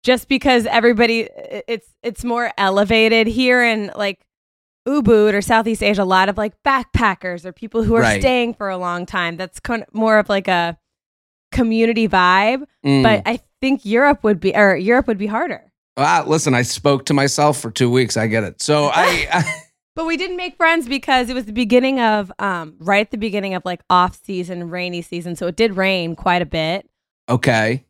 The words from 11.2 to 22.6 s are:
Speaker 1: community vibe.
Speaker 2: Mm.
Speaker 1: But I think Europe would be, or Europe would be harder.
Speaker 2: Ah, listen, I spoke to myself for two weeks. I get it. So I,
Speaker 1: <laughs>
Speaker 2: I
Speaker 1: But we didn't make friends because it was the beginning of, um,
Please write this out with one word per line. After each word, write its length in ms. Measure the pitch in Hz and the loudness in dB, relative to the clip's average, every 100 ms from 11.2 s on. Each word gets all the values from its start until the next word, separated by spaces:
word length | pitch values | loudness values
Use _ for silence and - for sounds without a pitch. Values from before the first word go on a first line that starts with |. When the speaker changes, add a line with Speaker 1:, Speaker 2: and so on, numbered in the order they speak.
| _ _ _ | _ _ _
Speaker 1:
community 560 | - 233 226 226 226 220 | -2 0 2 2 2 2
vibe. 560 | 185 180 185 214 262 285 _ | 4 4 4 2 -2 -8 _
Speaker 2:
Mm. 180 | 139 139 | 0 4
Speaker 1:
But 180 | 220 208 202 | 4 2 -2
I 120 | 233 _ _ | -6 _ _
think 240 | 262 277 | -2 -2
Europe 400 | 202 226 285 285 | 0 2 2 2
would 160 | 220 190 | 0 0
be, 120 | 190 202 | 0 2
or 200 | 202 165 | 2 2
Europe 300 | 190 247 - | 2 2 2
would 120 | 202 | -4
be 100 | 208 | -4
harder. 420 | 220 302 185 _ _ _ - | -4 -6 -8 _ _ _ -2
Speaker 2:
Ah, 280 | 147 175 143 | 2 2 2
listen, 260 | 156 151 | 0 2
I 100 | 123 | 0
spoke 420 | 123 - 143 139 - | 0 -2 0 0 0
to 80 | |
myself 460 | 143 139 - 147 135 | 0 2 2 2 0
for 100 | 117 | -8
two 180 | - 123 | -2 0
weeks. 280 | 123 117 113 | 2 0 -2
I 100 | 110 | -2
get 160 | 113 | -2
it. 180 | 98 - | -4 -8
So 260 | - 151 147 | 0 0 2
I, 420 | 160 180 165 147 | 2 0 0 -2
Speaker 1:
<laughs> 40 | |
Speaker 2:
I 120 | 175 - - _ _ _ | -2 -2 -8 _ _ _
Speaker 1:
But 120 | - 330 | -8 -4
we 100 | 320 | -4
didn't 200 | 370 359 | -4 -8
make 200 | 359 _ | -10 _
friends 320 | 330 330 233 | 0 2 -2
because 400 | 269 - 262 240 | -6 0 0 0
it 60 | |
was 100 | 254 | -6
the 80 | 214 | -6
beginning 480 | 214 226 247 262 269 | -4 2 4 2 0
of, 320 | 226 214 190 - | 0 0 -4 -6
um, 340 | 202 175 | -6 -6